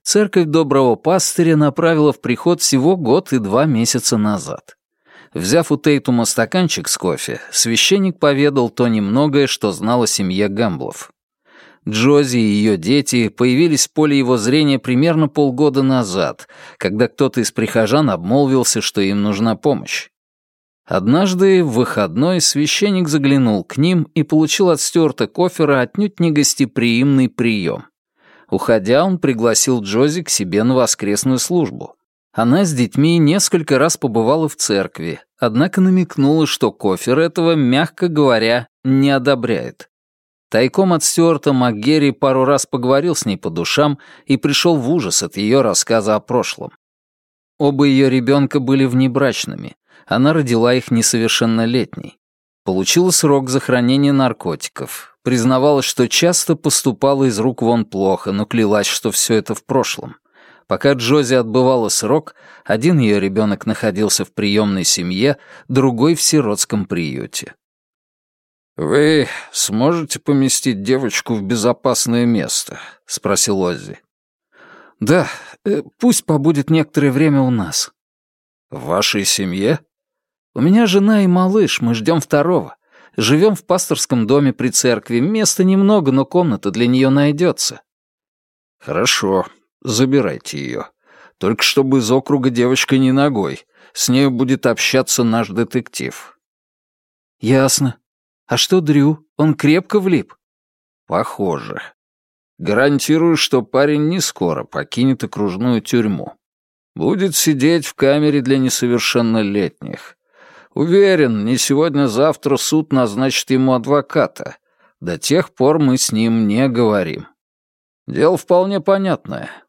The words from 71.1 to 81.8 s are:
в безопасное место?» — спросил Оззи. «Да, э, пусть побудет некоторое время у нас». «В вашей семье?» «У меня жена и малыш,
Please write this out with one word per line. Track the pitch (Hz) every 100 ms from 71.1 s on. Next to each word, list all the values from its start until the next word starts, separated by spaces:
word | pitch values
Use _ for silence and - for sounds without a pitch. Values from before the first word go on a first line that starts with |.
| - -
в | 110
безопасное | 98 117 120 120 131 123 - 117 120
место?» — | 110 65 - - - - - -
спросил | - 101 98 - 98
Оззи. | 90 78 50 50 _ _ _ _ _ _ - - - -
«Да, | 107 175 139 - - -
э, | 208 180 - -
пусть | 247 -
побудет | - 151 151 143 135
некоторое | 160 151 151 143
время | 131 156 139
у | 127
нас». | 117 85 - - _ _ _ _ _ _ _ _
«В | -
вашей | 65 90 104 104
семье?» | 98 - 95 92 104 156 _ _ _ _ _ _ _
«У | -
меня | 147 214 226
жена | 196 202 214
и | 190
малыш, | 180 185 214 170 -